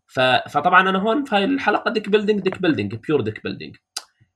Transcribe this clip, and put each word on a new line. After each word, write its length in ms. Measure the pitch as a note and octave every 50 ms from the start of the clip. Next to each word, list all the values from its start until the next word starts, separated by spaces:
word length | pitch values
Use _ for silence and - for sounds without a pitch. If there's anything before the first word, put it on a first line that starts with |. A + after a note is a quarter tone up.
| _ _
ف-، 420 | - C3+ B2+ B2+ B2 A#2+ - -
فطبعًا 400 | - D3 C#3 F3+ F3+ F3+ F#3+ F#3+
أنا 100 | F#3+ F#3+
هون 260 | G3 A3+ A3+ D4+ C#4
في 100 | - G#3+
هاي 80 | G3+ G3
الحلقة 480 | - C#3 C3+ - G#3 G#3 - - -
ديك 180 | A#3 G#3+ G3+ G3
بيلدينج، 300 | G3 A3 G#3 G3 G#3+ G3+
ديك 220 | F#3+ F#3+ - -
بيلدينج، 340 | F3+ E3+ C#3+ A2+ G#2 G2+ A2
بيور 260 | A2+ - - D#3 C#3
ديك 220 | G2+ A2 G#2+ - -
بيلدينج. 320 | - - - D#2 C#2+ - - _ _ _ - - _ _ _ _ _ _